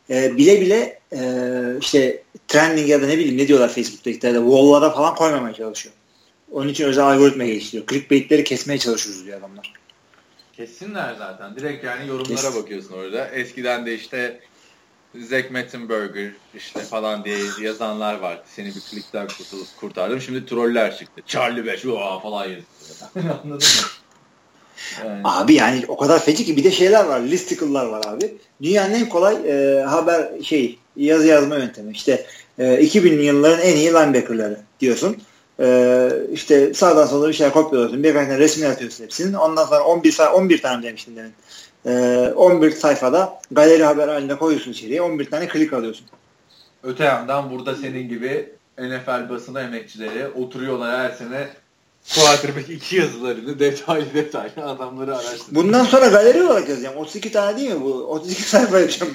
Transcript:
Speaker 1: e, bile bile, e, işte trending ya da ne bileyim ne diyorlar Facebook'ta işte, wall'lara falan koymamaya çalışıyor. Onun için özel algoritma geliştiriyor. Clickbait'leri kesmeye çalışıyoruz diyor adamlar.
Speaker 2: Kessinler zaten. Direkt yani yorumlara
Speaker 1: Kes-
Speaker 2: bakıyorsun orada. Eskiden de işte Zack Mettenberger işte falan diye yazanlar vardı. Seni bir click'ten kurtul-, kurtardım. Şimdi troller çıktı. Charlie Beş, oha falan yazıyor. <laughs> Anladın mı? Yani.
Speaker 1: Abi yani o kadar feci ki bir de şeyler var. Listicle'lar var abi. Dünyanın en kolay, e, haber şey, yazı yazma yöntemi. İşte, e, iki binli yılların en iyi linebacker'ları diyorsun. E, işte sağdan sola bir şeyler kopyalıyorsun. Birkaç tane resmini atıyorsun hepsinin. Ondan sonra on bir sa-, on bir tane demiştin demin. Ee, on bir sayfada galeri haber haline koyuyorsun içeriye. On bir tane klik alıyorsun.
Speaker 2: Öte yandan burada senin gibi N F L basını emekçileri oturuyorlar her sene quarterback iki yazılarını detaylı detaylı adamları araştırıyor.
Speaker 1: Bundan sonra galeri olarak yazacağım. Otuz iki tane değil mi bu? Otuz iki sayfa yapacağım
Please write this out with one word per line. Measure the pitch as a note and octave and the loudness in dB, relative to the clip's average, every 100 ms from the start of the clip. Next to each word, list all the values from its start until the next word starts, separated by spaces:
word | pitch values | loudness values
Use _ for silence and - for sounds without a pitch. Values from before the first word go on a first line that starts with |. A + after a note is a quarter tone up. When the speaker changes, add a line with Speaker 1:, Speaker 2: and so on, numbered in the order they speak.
| - | -6
Speaker 1:
e, | C3 C3 B2 | -2 0 4
bile | D3+ G3+ | 6 6
bile, | F#3 A3 A#3+ - _ | 4 2 -2 -8 _
e, | C3+ B2+ B2+ B2 B2+ B2 B2+ | -8 -6 -4 -4 -4 -6 -6
işte | C#3+ C#3+ B2+ - - - - | 0 2 2 -2 -10 -20 -2
trending | D3+ D#3+ D#3+ D3 | 2 2 2 2
ya | D3 | 2
da | C#3 | 2
ne | D#3+ | 0
bileyim | D#3 B2+ | 0 0
ne | C#3 | 4
diyorlar | C#3 A#2+ | 4 4
Facebook'ta | B2 A2+ - B2 | 0 -8 -8 -10
işte, | A2 B2 | -4 0
wall'lara | A#2+ A#2 C3+ C#3 C#3+ D3+ | 2 4 6 8 6 4
falan | C3+ D#3 | 2 0
koymamaya | F3 D#3+ D3 A#2+ | 2 0 0 -4
çalışıyor. | G#2+ A2 G#2 - _ _ _ _ _ _ | -10 -12 -12 -16 _ _ _ _ _ _
Onun | - C#3 | -8 -6
için | C#3+ | -2
özel | C#3+ C3+ | 0 4
algoritma | C#3 C3+ C#3+ C3+ | 4 6 6 4
geliştiriyor. | A#2+ G#2+ - A2 G#2 | -2 -4 -8 -10 -6
Clickbait'leri | C#3 C#3 C#3 - D3+ | -6 2 2 4 2
kesmeye | D3 B2+ - C#3 | 2 -4 -6 -4
çalışıyoruz | A#2+ A2 G#2+ F#2 F#2+ | -4 -4 -6 -12 -18
diyor | G2 | -18
adamlar. | G2 G2 - - _ _ _ _ _ _ _ - | -18 -20 -20 -20 _ _ _ _ _ _ _ -20
Speaker 2:
Kessinler | A#2 - G3 G3+ C3+ G#2+ | -18 -16 -14 -10 -10 -10
zaten. | G2 F#2+ G2+ A2 | -16 -16 -18 -12
Direkt | D3 C#3+ | -10 -10
yani | B2+ B2 C#3 | -10 -12 -10
yorumlara | C3 C3 A#2+ C3+ | -10 -6 -6 -4
Speaker 1:
Kes- | A#2 | -6
Speaker 2:
bakıyorsun | G2+ G2+ F#2 | -10 -12 -14
orada. | F#2 F#2+ A2 C3+ | -16 -10 -10 -8
Eskiden | B2+ B2 - B2 A#2+ A#2 | -10 -12 -8 -6 -6 -6
de | |
işte | A2+ - C3 B2 A#2+ _ _ _ _ _ _ _ A#2+ A#2 | -10 -10 -10 -10 -12 _ _ _ _ _ _ _ -20 -6
Zack | C3 B2+ | -6 -6
Mettenberger | B2+ B2 B2 A#2 A2 G2+ G2+ G2+ G2 _ G#2+ | -8 -10 -14 -8 -6 -6 -10 -12 -14 _ -20
işte | - G#2+ | -16 -14
falan | G#2 A2+ G#2+ G#2 | -10 -8 -6 -6
diye | G#2 G#2 G2+ G2 | -8 -8 -8 -8
yazanlar | G#2+ A2 A2+ G#2+ G#2+ G2+ | -10 -8 -8 -6 -6 -6
vardı. | F2+ E2+ - - | -8 -10 -16 -16
Seni | G2+ | -14
bir | G2 - | -14 -16
click'ten | G#2 - A2 G2 | -18 -12 -12 -10
kurtul-, | - F2+ G2 F#2 - | -14 -16 -18 -18 -16
kurtardım. | G#2 - F#2 C3 | -14 -8 -6 -6
Şimdi | B2+ B2+ G#2+ | -8 -12 -8
troller | A#2 A#2+ A#2+ G#2 - | -2 -2 0 -2 -6
çıktı. | - - - | -18 -20 -10
Charlie | B2+ B2 A#2+ A2 | -4 -4 -4 -8
Beş, | F#2+ B2+ | -8 -6
oha | A2 G2 F#2 | -6 -6 -8
falan | G#2+ G#2 | -10 -10
yazıyor. | G2 F2+ E2+ _ - - - | -10 -12 -18 _ -20 -20 -16
<laughs> | F#3+ E3 C#3+ | -8 -6 -8
Anladın | D3 | -10
mı? | C#3+ - - - - _ _ _ _ _ _ _ - - - | -2 0 2 -2 -10 _ _ _ _ _ _ _ -20 -16 -14
Yani. | G#2+ G2+ | -12 -6
Speaker 1:
Abi | G#2+ G#2+ G2 | -4 0 4
yani | - A#2 B2+ B2 | 4 4 0 -4
o | - | -2
kadar | C#3+ D#3+ | 2 4
feci | D3+ D#3 | 2 0
ki | G#3 D3+ | 0 2
bir | |
de | F3+ | 2
şeyler | - F#3 G#3+ | 4 4 6
var. | F3+ C3 | 4 0
Listicle'lar | A#2+ F3+ - F3 D#3 C#3 A#2+ | -2 -4 -4 -6 -2 -2 -4
var | A2 G#2+ | -6 -8
abi. | A2 G#3 G#3 _ _ | -6 -8 -8 _ _
Dünyanın | C#3+ G3+ F#3+ | -2 0 0
en | A3+ A3+ | -2 -2
kolay, | F3 F#3+ A3 D#3+ | 2 2 0 -2
e, | C#3+ C#3 C3+ | 0 2 2
haber | C#3 D#3+ D#3+ E3+ D3 - | 2 0 0 0 -2 -8
şey, | - D#3 A#2+ - _ - | -4 -2 -2 -6 _ -4
yazı | C#3+ D#3+ D#3 | 2 4 6
yazma | D3+ C#3+ D3 | 6 4 -2
yöntemi. | B2 - G#2+ | -4 -8 -14
İşte, | G#2+ - B2+ - - _ - | -6 -2 -2 -4 -18 _ -4
e, | B2+ B2+ | 2 4
iki | D3+ G#3 | 4 6
binli | F3 D3+ | 4 4
yılların | D3 C#3+ D3 E3 | 4 4 6 6
en | F3+ D#3 | 4 4
iyi | D#3+ | 4
linebacker'ları | E3 D3+ B2+ - A2+ G#2 G#2 - _ | 4 4 2 0 -4 -4 -8 -14 _
diyorsun. | C3 A2+ E3 G#3+ - _ _ - | 0 0 -2 -4 -12 _ _ -2
E, | B2+ B2+ B2 B2+ B2+ C3 - | 2 4 4 4 2 0 -4
işte | C#3+ - C#3+ C#3+ | -8 4 4 4
sağdan | D3 F#3 D#3 C#3+ | 4 4 6 4
sola | C#3+ D3+ | 2 0
bir | |
şeyler | D3+ D3 | 2 2
kopyalıyorsun. | D3 D3+ C3+ A#2 A#2+ | 4 2 0 0 0
Birkaç | D3+ D3 C3+ | 2 2 0
tane | C3+ | 2
resmini | D3+ D#3 D3+ | 2 2 -2
atıyorsun | A#2+ A#2+ - | -2 -8 -14
hepsinin. | A2 - F3+ | -14 -6 -4
Ondan | G3 D#3+ D#3+ D3+ | 0 0 0 2
sonra | D3 | 2
on | C#3+ E3+ | 4 4
bir | D#3+ | 2
sa-, | D3+ D#3 | 4 4
on | F3+ F#3+ | 4 4
bir | D#3 | 2
tane | C3+ B2 | 0 -6
demiştin | A#2 A2 - A2+ | -8 -14 -16 -18
demin. | A2+ A2 _ - - _ B2 | -18 -20 _ -20 -20 _ -4
Ee, | B2 B2 B2 B2 - | 0 2 2 2 6
on | F3+ F3 | 6 6
bir | D#3 | 4
sayfada | D#3 D3+ C#3 B2+ D#3 F#3 - - | 2 0 0 2 0 0 -6 -4
galeri | C3 D3+ E3 | 4 6 8
haber | D#3 D3 D3 | 6 2 0
haline | D3 C#3 C#3 | -2 -6 -4
koyuyorsun | D#3+ C#3+ B2 | -2 -2 -4
içeriye. | A#2 A2+ D3 | -12 -8 -4
On | F3 D#3 | -4 -4
bir | C#3 | -6
tane | D3+ E3+ | -6 -6
klik | D#3 D#3 | -2 -2
alıyorsun. | C3 A2+ A2 - _ _ _ _ _ _ _ | -2 -6 -10 -18 _ _ _ _ _ _ _
Speaker 2:
Öte | C3 B2 | -12 -2
yandan | D3 B2 A#2+ C#3 C3+ | 0 0 -2 -6 -6
burada | B2+ A#2+ C3+ | -10 -8 -10
senin | C3+ B2+ B2 | -10 -12 -10
gibi | A#2 B2+ D3 - - _ - | -8 -6 -6 -8 -16 _ -16
N | B2+ B2+ | -12 -10
F | B2 | -6
L | B2 A#2 | -6 -8
basını | A#2+ B2 C3 | -12 -12 -12
emekçileri | B2 A#2 G#2 G#2+ A2 A2+ C3+ | -10 -12 -16 -14 -12 -10 -10
oturuyorlar | B2+ B2+ B2 C3+ B2 A#2 B2+ | -8 -10 -10 -8 -6 -6 -4
her | B2+ - | -6 -8
sene | A#2+ C3 C#3+ - _ _ _ _ - | -12 -10 -12 -14 _ _ _ _ -6
quarterback | D#3 D3+ C#3+ C#3+ C#3+ C3+ | 2 4 4 0 -8 -10
iki | E3 - F3+ | -14 -4 -2
yazılarını | D3+ A#2+ B2+ A2+ A#2+ C#3 | -2 -4 -8 -8 -8 -2
detaylı | C#3+ C#3 - D#3+ C3+ | -2 -2 -4 -4 -2
detaylı | C#3+ - C3+ - - | -4 -4 -8 -10 -10
adamları | D3 B2+ B2+ C3 C3+ C3 | -10 -10 -12 -10 -8 -8
araştırıyor. | A#2+ A#2+ - D3 | -8 -12 -4 0
Speaker 1:
Bundan | F3+ A#3+ | 2 4
sonra | B3 C4 B3+ | 4 6 6
galeri | G3+ A3+ C#4+ | 8 6 6
olarak | F4+ A3+ C#3+ | 4 2 0
yazacağım. | C3+ C3+ C#3 | -6 -8 -10
Otuz | D#3 G#3 | -12 -10
iki | G#3+ | -4
tane | G#3 G3+ A3 | -2 -2 -2
değil | C#4 | -4
mi | E3+ | -4
bu? | C3+ | -4
Otuz | C3 - D#3 F3+ | -6 -6 -8 -8
iki | F#3+ | -8
sayfa | G#3 G#3+ A#3+ F#3 | 0 2 4 4
yapacağım | E3+ - F3 | 2 0 -8